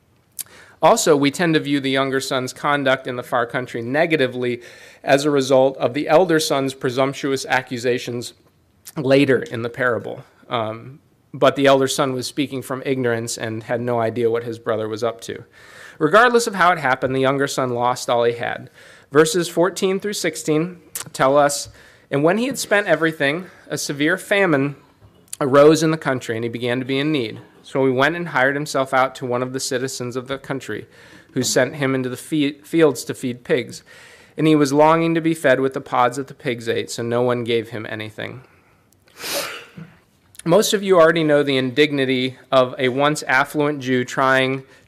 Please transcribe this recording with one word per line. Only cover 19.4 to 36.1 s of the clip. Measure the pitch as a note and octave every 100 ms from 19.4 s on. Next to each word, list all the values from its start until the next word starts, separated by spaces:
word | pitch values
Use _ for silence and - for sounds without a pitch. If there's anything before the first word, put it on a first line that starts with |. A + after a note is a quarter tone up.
| E3+
fourteen | - F3+ F3+ F#3+ F#3+
through | G#3
sixteen | G#3 F3 - - D#3 F3 F3+ - - -
tell | - C3+ C#3+
us, | C#3+ - - - - _ _
"And | C#3
when | D3+ G3+
he | B3+
had | C4
spent | - G#3 G3+
everything, | D#3 D#3+ D#3 C#3 D#3+ F#3 - -
a | D3
severe | - C#3+ D3+ F3+
famine | - G3+ F#3+ C#3+ C#3 C#3+ _ _ - _ _ -
arose | C#3+ C#3 D3 D#3
in | D#3+
the | D#3+
country, | F3 B2+ - A2+
and |
he | A#2
began | A#2 A#2+ B2
to |
be | B2 C3+
in | D3
need. | D3+ A2 A2+ - _
So | - C#3 C3+
he |
went | B2+ C#3+ E3+
and | F3
hired | C#3+ C3 C#3+
himself | D3 C#3 C3+
out | C3 C3
to | - C3
one | B2
of | B2+
the | C3
citizens | - B2+ C3 - B2 A#2+
of | B2
the | C3+
country, | - C3+ - G#2+ - _ - - _
who | -
sent | A#2+ D3 B2+ D#3
him | C3+
into | C3+ B2+
the | B2
fe-, | - D#3 C#3+ C#3+
fields | - E3 D#3 B2+
to | -
feed | C3 C3 A#2+
pigs. | - D3+ - - - - - - - -
And | D#3
he | D3+
was | C#3+
longing | C#3+ D#3 E3 E3
to | E3
be | D#3+
fed | D#3+ C#3 B2+
with | C3
the | C#3
pods | C3+ C3 B2